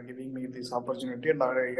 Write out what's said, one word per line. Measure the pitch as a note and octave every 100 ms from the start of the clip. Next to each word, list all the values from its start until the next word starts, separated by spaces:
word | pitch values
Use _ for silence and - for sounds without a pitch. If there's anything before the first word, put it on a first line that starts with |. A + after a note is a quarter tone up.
| B2
giving | B2+ C3
me | C3 B2+
this | B2+ -
opportunity, | B2 B2 C3 B2+ B2 D#3
and | D3
I | B2+ B2+ B2+